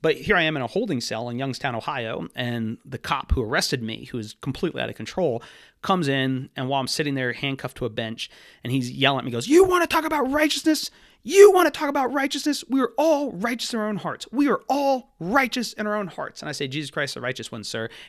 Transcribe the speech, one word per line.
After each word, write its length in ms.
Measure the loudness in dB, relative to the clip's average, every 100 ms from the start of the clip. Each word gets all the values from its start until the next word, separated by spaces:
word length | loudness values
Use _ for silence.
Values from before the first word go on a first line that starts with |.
But 140 | 0 -2
here 200 | 0 2
I 80 |
am 140 | 2 0
in 40 |
a 60 | -4
holding 320 | -4 -2 -4
cell 300 | -4 -6 -6
in 100 | -6
Youngstown, 360 | -6 -4 -4 -4
Ohio, 520 | -4 -6 -4 -6 -8 -8
and 420 | -6 -4 -4 -6
the 140 | -10 -12
cop 340 | -4 -6 0
who 100 | -2
arrested 400 | 0 -2 0 -2
me, 240 | -4 -8 -10
who 120 | -10
is 180 | -10 -10
completely 400 | -8 -4 -4 -4
out 80 | -6
of 60 | -6
control, 460 | -10 -2 -2 -2 -8 -20 -20 _
comes 260 | -2 0 2
in, 420 | 0 0 -2 -6 -8
and 120 | -4
while 140 | -2
I'm 60 | -2
sitting 280 | -2 -2 -2
there 160 | -4
handcuffed 440 | -4 -4 -6 -8 -6
to 80 | -6
a 40 |
bench, 400 | -4 -6 -6 -10 -14 -20 -14
and 100 | -4
he's 180 | -2 -2
yelling 280 | 2 2 2
at 60 | -2
me, 60 |
goes, 160 | -4 4
You 160 | 6
wanna 240 | 8 4 2
talk 180 | 0 0
about 240 | 0 0
righteousness? 600 | 2 2 2 2 0 0 -12 -20 _
You 300 | -2 10 10
wanna 180 | 12 4
talk 160 | 2 -2
about 240 | 0 0
righteousness? 540 | 0 -2 -2 -2 -2 0
We 120 | 0
are 100 | 0 2
all 340 | 4 4 2
righteous 420 | -4 -4 -4 -4
in 60 | -2
our 80 | -2
own 80 | -2
hearts. 320 | -4 -8 -8
We 180 | 0 2
are 120 | 2 0
all 460 | 0 2 0 -2 _
righteous 520 | 0 2 2 -2 -6
in 160 | -4 -4
our 80 | -4
own 120 | -4
hearts. 340 | -8 -10 -10
And 80 | -10
I 20 |
say, 160 | -6 -6
Jesus 240 | -6 -8
Christ, 220 | -4 -6
the 80 | -4
righteous 280 | -6 -6 -8
one, 140 | -10
sir. 240 | -8 -6 -8 -10